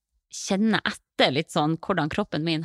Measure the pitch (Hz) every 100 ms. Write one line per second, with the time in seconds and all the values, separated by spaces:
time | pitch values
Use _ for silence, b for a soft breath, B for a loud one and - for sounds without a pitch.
0 | _ _ _ - - 190 220 196 - -
1 | _ - 202 139 160 170 151 160 - 185
2 | 151 - 208 160 165 160